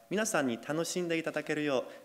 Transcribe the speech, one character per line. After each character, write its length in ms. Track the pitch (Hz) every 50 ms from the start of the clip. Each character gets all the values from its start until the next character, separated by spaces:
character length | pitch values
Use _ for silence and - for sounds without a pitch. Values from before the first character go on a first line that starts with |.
| - -
皆 160 | 165 208 220
さ 160 | 220 - 165
ん 60 | 143
に 120 | 127 117 110 -
楽 160 | - 147 160 170
し 120 | 165 - 180
ん 100 | 175 170
で 100 | 165 165
い 40 | 160
た 80 | 165
だ 120 | 143 151 147
け 120 | - 156
る 80 | 151 147
よ 180 | 147 135 120
う 40 | - - - -